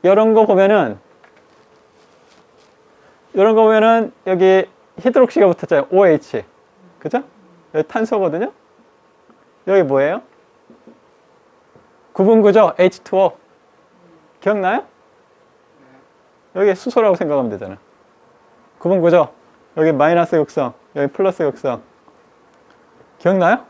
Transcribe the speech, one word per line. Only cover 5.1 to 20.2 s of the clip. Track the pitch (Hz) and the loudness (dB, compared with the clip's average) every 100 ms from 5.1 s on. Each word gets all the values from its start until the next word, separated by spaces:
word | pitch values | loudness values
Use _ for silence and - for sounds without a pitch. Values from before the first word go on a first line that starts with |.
| 254 247 - 196 | 0 0 2 0
붙었잖아요. | 170 - 147 139 | 0 -2 -2 0
오에이치. | 185 196 151 - 120 101 _ _ _ _ _ | 2 2 2 -2 -12 -12 _ _ _ _ _
그죠? | 156 247 - _ _ _ _ | -8 -8 -10 _ _ _ _
여기 | 156 156 | -8 -6
탄소거든요? | 233 220 220 185 160 247 _ _ _ _ _ _ _ _ _ _ _ - | -6 -4 -4 -4 -4 -8 _ _ _ _ _ _ _ _ _ _ _ -2
여기 | 196 | 0
뭐예요? | 156 135 143 202 _ _ _ _ _ - - _ _ _ _ _ _ _ _ _ _ _ _ | 0 -2 -2 -4 _ _ _ _ _ -20 -20 _ _ _ _ _ _ _ _ _ _ _ _
구분 | - 190 226 | -2 2 4
구조 | 208 202 190 - | 4 4 2 2
에이치 | 180 - | -2 -2
투 | - 190 | -6 -2
오. | 190 - _ _ _ _ _ _ _ _ _ _ | -2 -4 _ _ _ _ _ _ _ _ _ _
기억나요? | 190 208 185 226 403 _ _ _ _ _ _ _ _ _ _ _ _ _ _ _ _ 185 | -6 -4 -4 -6 -10 _ _ _ _ _ _ _ _ _ _ _ _ _ _ _ _ -4
여기 | 202 | -2
수소라고 | 185 - 233 220 | -2 -4 0 0
생각하면 | 180 165 143 120 | 0 -2 -4 -4
되잖아. | 104 95 98 _ _ _ _ _ _ _ _ _ _ | -8 -14 -16 _ _ _ _ _ _ _ _ _ _
구분 | 175 190 | -4 0
구조. | 170 170 151 _ _ _ _ - | 2 2 0 _ _ _ _ -4
여기 | 160 | -2
마이너스 | 143 147 170 | 0 0 0